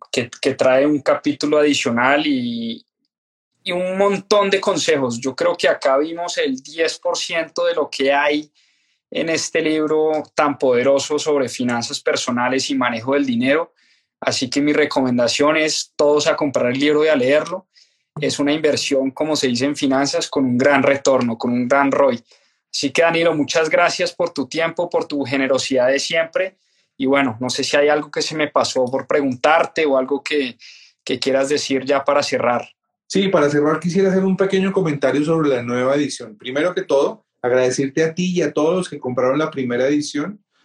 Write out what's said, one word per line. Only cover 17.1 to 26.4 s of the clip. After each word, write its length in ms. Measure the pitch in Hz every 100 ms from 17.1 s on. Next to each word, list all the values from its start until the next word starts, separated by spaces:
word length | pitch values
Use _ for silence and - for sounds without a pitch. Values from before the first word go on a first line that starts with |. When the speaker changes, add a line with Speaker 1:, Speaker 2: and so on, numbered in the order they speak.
| 143
Speaker 1:
leerlo. 520 | 127 151 156 185 - _ _ _ _ -
Es 180 | 135 -
una 140 | 143
inversión, 600 | 156 151 123 - 135 135
como 240 | 131 156 147
se 120 | 127
dice 180 | 120 139
en 100 | 143
finanzas, 540 | 135 131 139 170 -
con 140 | 143
un 140 | 131 123
gran 260 | 143 139
retorno, 540 | 139 135 139 127 120 113
con 140 | 120
un 160 | 123 123
gran 240 | 139 139
roi. 300 | 131 139 120 _ _ _ _ _
Así 200 | - 139
que, 100 | -
Danilo, 320 | 165 165 165
muchas 360 | 151 135 165 160
gracias 440 | 175 170 - 175
por 180 | - 170
tu 160 | - 123
tiempo, 420 | 156 165 165 175
por 160 | 165 -
tu 180 | 147
generosidad 640 | 120 135 135 131 - 127 127
de 120 | 139
siempre. 580 | - 165 160 180